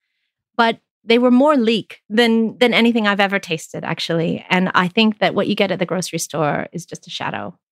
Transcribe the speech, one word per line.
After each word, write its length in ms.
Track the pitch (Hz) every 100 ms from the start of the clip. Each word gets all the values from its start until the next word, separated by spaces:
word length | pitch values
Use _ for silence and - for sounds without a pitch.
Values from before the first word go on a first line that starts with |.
| _ _ _ _ _ -
But 220 | 226 226 _ _
they 160 | - 240
were 120 | 247
more 260 | 247 285 294
leek 460 | 220 220 - - _
than, 480 | 214 233 226 220 170
than 140 | 247
anything 340 | 196 233 233 208
I've 140 | 196
ever 180 | 196 196
tasted, 460 | 180 160 - 156
actually. 600 | - 165 - 170 170 147 -
And 220 | 185 185
I 140 | - 180
think 300 | - 220 214
that 160 | 180
what 120 | - 190
you 80 |
get 160 | 202 196
at 80 | 180
the 80 | 175
grocery 320 | 185 175 165
store 500 | - - 147 160 -
is 120 | 170 -
just 200 | - -
a 40 |
shadow 480 | - 143 104 101 - _